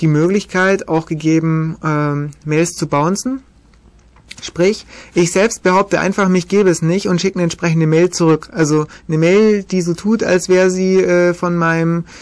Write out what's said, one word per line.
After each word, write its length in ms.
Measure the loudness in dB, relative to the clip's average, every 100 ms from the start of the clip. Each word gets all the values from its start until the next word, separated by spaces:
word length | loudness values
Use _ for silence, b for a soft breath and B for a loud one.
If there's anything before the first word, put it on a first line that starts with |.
die 80 | 0
Möglichkeit 800 | 2 2 0 -2 0 0 0 -2
auch 180 | -4 -4
gegeben, 680 | -4 0 0 0 0 -2 -4
ähm, 480 | -4 -2 -2 -4 -6 -10
Mails 280 | -4 -2 -2
zu 160 | -4 -4
bouncen. 520 | -2 0 -2 -4 -8 -10 _ _ _ _ _ _ _ -20 -18
Sprich, 440 | -10 -2 0 0 -8 B B
ich 180 | 0 0
selbst 300 | 2 0 0
behaupte 360 | 0 0 0 -2
einfach, 300 | -2 0 0
mich 180 | 0 0
gäbe 220 | 2 2
es 140 | 2
nicht 260 | 0 -2 -2
und 140 | -2
schicke 140 | -2 -2
eine 80 |
entsprechende 420 | -4 -2 -2 0 2
Mail 240 | 2 2
zurück. 400 | 2 2 2 -2
Also 340 | -2 0 0 -2 B -6
eine 80 | 0
Mail, 460 | 2 4 4 2
die 180 | -2 -4
so 140 | -2
tut, 280 | -4 -2 0
als 280 | 0 0 2
wäre 200 | 2 2
sie, 260 | 0 0 2
äh, 360 | 2 2 2
von 240 | 0 -2 0
meinem, 480 | 0 0 0 -2 -6 B